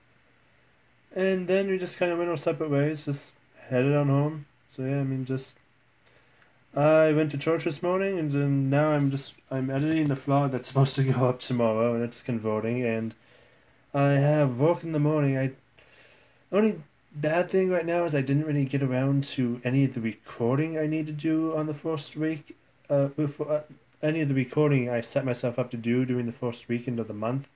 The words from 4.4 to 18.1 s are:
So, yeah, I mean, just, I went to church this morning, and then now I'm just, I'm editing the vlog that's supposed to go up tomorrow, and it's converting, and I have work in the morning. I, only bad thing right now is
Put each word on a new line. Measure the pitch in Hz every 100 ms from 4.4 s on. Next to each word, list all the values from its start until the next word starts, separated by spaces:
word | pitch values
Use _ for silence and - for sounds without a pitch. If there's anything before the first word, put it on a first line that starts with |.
| 143 _ _ -
So, |
yeah, | 131 139
I |
mean, | 135 131 131
just, | 131 135 - _ _ _ _ _ _ _ _ _ _ _ -
I | 147 156 156
went | 151 156
to | 143
church | 156 165
this | 165 143
morning, | 175 185 196 190
and | 156
then | 139 143 139 135
now | 139 151
I'm | 151 139
just, | 139 - - _
I'm | 135 131
editing | 135 151 160 147
the | 135
vlog | - 139 143
that's | 127 -
supposed | 135 139 -
to |
go | 135 120 127
up | 127
tomorrow, | - 123 117 110 120 117
and |
it's | 117 -
converting, | - 117 107 107 113 123 123
and | 113 113 - _ - _ _ _ _ _
I | 139 139
have | 139 143 151 143 120
work | 151 170
in | 165
the | 156
morning. | 147 156 143 135
I, | 135 135 _ _ _ - - - _ _ _
only | 190 220 165 - _ _ 151
bad | 151 165 175
thing | 190 185
right | 180 165
now | 175
is | 170